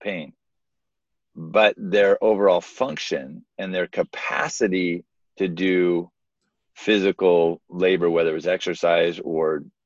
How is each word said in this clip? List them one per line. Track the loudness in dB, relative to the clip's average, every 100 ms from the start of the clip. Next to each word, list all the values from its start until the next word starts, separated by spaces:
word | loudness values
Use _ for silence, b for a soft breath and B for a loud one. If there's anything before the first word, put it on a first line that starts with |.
pain, | -6 -8 -10 -18 _ _ _ _ _ _ _ _ _ -16
but | -4 2 2 2
their | -2 2 4 4
overall | 2 4 4 4
function | 0 -6 -6 -4 -6 -6 -8 -16 -18 -12
and | -8
their | -4 -4
capacity | -4 -6 -6 -8 -4 -4 -2 0 0 -2 -4 -8 _ _ -6
to | -6
do | -2 0 2 2 0 -4 _ _ _ _ _ _ -10
physical | -2 0 2 2 4 4 2 -2 _
labor, | -2 0 2 2
whether | 2 0
it | -2
was | -2
exercise | -2 -4 -2 0 2 2 -2
or | -6 -2 -2 -2 -6 _